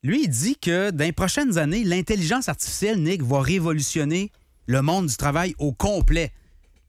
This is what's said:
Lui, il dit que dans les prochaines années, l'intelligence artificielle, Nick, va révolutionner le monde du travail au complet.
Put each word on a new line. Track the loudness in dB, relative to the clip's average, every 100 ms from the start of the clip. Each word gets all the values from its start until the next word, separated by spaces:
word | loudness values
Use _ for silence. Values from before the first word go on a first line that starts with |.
Lui, | 0 0
il | 0
dit | 0 -2 -2
que | 0 0 0
dans | 0
les | -2
prochaines | 0 -2 0 0 2
années, | 0 0
l'intelligence | 0 0 0 0 0 -2 -2
artificielle, | -4 -6 -4 -2 0
Nick, | 0 0
va | 0 0
révolutionner | 2 0 0 -2 -2 -2 0 0 -4 _ _ _ -2
le | 0
monde | 2 2 0
du | -2
travail | -2 0 -2 -2
au | -4
complet. | 0 0 2 4 4 0 -6 _ -20 _ _